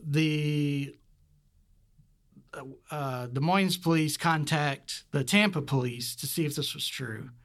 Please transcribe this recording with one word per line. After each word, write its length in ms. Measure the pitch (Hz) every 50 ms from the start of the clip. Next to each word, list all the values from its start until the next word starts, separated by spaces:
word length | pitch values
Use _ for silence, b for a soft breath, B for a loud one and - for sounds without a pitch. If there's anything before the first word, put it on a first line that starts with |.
| -
the, 880 | 151 143 156 160 156 151 151 151 147 147 147 147 143 143 143 139 139 - _ _ _ _ _ _ _ _ _ _ _ _ _ _ _ _ _ _ _ _ _ - _ _ _ _ _ _ - _ - - - 127 135 135 - _ -
uh, 340 | 156 151 139 135 127 123 123
Des 140 | 123 123 135
Moines 380 | 143 170 185 196 190 185 180
police 380 | 180 - 165 165 160 156 151 147
contact 880 | - - 170 160 156 147 - 165 151 147 143 139 - - - - - - -
the 140 | - 143 131
Tampa 400 | - 196 208 214 202 180 156 139
police 520 | 120 139 135 127 123 120 120 113 - -
to 100 | - -
see 180 | 135 - 170 160
if 100 | 147 139
this 200 | 156 135 - -
was 120 | 147 -
true. 440 | - - - 131 117 110 - 123 127 120 b